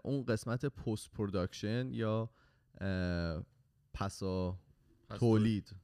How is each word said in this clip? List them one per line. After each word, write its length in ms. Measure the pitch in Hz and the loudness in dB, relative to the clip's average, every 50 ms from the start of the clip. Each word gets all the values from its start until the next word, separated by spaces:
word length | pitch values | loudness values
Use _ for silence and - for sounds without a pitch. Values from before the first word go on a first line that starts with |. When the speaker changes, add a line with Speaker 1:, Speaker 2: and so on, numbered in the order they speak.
| - | -2
Speaker 1:
اون 200 | - 139 139 123 | -2 -2 -2 0
قسمت 420 | 123 113 104 - 110 117 131 - | 0 0 0 0 -2 -2 -2 -2
پست 440 | 143 - - - 120 110 107 - - | -4 -4 -4 -4 -2 -2 -2 -4 -10
پروداکشن 800 | - - 107 98 95 98 90 - - - - 104 110 120 127 131 | -4 -4 -2 0 2 0 0 0 -4 -4 -2 -2 0 0 -2 -2
یا، 380 | 127 113 113 110 107 110 113 117 - _ _ _ _ _ _ _ _ - | -2 -2 0 0 2 0 0 -4 -8 _ _ _ _ _ _ _ _ -6
اه، 640 | - 98 95 92 90 90 87 85 85 85 80 85 95 - _ _ _ _ _ _ _ _ - | -2 -2 0 0 0 0 0 0 0 -2 -2 -4 -6 -10 _ _ _ _ _ _ _ _ -8
پسا 640 | - 101 101 - - 98 95 92 92 92 90 92 92 - _ - _ _ _ - _ _ - | -6 -6 -6 -4 -4 -4 -2 0 0 0 -2 -2 -6 -12 _ -20 _ _ _ -20 _ _ -14
Speaker 2:
پس 100 | 101 101 | -2 2
Speaker 1:
تولید 580 | 120 117 110 110 107 113 110 101 - - 98 - | 6 6 6 8 6 4 2 0 -2 -6 -16 -20